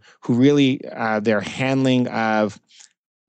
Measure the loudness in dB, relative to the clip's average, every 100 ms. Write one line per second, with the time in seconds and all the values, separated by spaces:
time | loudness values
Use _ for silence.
0 | -10 _ -2 2 4 4 2 0 -6 -8
1 | -4 -2 0 0 -2 -4 -2 0 2 2
2 | 0 -2 0 0 0 -4 _ -20 -20 _
3 | _ _